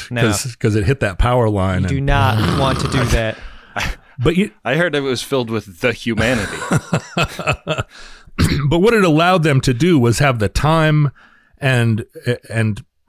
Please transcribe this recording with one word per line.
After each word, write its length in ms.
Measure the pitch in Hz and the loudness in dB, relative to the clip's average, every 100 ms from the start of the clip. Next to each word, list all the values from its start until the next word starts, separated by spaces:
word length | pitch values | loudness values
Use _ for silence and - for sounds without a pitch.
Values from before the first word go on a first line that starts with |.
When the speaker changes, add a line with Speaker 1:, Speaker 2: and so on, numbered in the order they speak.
| - | -6
Speaker 1:
No. 100 | 123 | -2
Speaker 2:
'cause, 340 | 117 104 123 - | 0 0 -6 -4
'cause 200 | 117 107 | 0 0
it 80 | 98 | 0
hit 140 | - | 0
that 180 | 104 90 | -2 0
power 320 | 123 123 110 | 2 2 2
line 320 | 104 95 92 | 2 0 0
Speaker 1:
You 60 | 92 | -2
do 100 | - | -2
Speaker 2:
and 80 | 139 | 0
Speaker 1:
not 540 | 143 135 113 175 170 | 2 2 0 0 0
want 200 | 135 127 | 0 -2
to 60 | 131 | -2
do 140 | 135 120 | -2 0
Speaker 2:
<laughs> 0 | |
Speaker 1:
that. 340 | 113 110 - - - - 101 - - _ - | 0 -2 -6 -14 -18 -12 -8 -6 -8 _ -4
Speaker 2:
But 120 | 127 175 | 0 0
you 140 | 208 - | -2 -4
Speaker 3:
I 120 | 113 147 | -4 0
heard 180 | 175 | 0
it 60 | 147 | -2
was 240 | 135 120 | -2 -4
filled 260 | - 135 113 | -2 -2 -2
with 300 | 113 98 85 | -4 -6 -4
the 120 | 127 | -4
humanity. 640 | 110 117 107 113 123 95 - - 180 - 160 - - | -2 -4 0 0 0 -4 -8 -2 -2 -2 -6 -4 -4
Speaker 2:
<laughs> 640 | 151 - - 131 - 151 - - - - - - 160 143 139 | -4 -4 -6 -6 -6 -8 -8 -14 -20 -20 -10 -2 0 0 0
But 100 | 170 | 2
what 140 | 208 | 4
it 100 | 233 | 4
allowed 400 | 180 151 175 185 | 4 4 4 2
them 180 | 156 135 | 2 2
to 120 | 139 | 2
do 260 | 120 170 160 | 2 4 4
was 200 | 117 110 | 4 2
have 200 | 143 120 | 2 2
the 100 | 101 | 0
time 640 | - 147 160 156 151 143 - - _ _ - | 0 2 2 4 2 2 -2 -20 _ _ -6
and, 460 | 135 123 117 107 - - - 120 - | 0 2 2 0 -4 -8 -6 -6 -4
and, 340 | 113 110 101 - _ | -2 -2 -4 -10 _